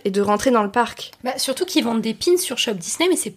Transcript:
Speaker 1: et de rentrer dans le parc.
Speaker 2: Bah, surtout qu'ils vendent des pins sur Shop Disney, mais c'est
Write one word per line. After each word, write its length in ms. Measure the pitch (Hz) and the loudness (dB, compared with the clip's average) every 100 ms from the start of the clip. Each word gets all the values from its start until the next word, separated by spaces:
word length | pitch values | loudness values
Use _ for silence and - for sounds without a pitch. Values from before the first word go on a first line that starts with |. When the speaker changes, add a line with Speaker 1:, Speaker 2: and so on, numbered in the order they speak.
| 202 | -2
Speaker 1:
et 60 | |
de 100 | 196 | 0
rentrer 300 | 202 208 262 | 2 2 4
dans 120 | 240 | 4
le 80 | 202 | 2
parc. 400 | 240 233 - - - | 0 -2 -4 -16 -10
Speaker 2:
Bah, 140 | 247 269 | -8 -4
surtout 280 | - 262 359 | -4 -4 -2
qu'ils 180 | 320 | 0
vendent 180 | 233 226 | 0 0
des 120 | 220 | -2
pins 240 | 220 - 349 | -2 2 2
sur 200 | - 240 | 0 -2
Shop 160 | - | -2
Disney, 360 | 202 - - 359 | -2 -4 0 2
mais 60 | 339 | 2
c'est 180 | 220 | -2